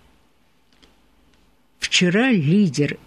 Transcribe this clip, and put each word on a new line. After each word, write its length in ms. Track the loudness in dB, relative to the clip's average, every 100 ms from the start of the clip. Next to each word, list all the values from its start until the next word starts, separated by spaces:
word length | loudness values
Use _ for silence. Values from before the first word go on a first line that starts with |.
| _ _ _ _ _ _ _ _ -20 _ _ _ _ _ _ _ _ -12
Вчера 520 | -6 -2 0 0 0
лидер 680 | 0 2 2 2 0 -4 -4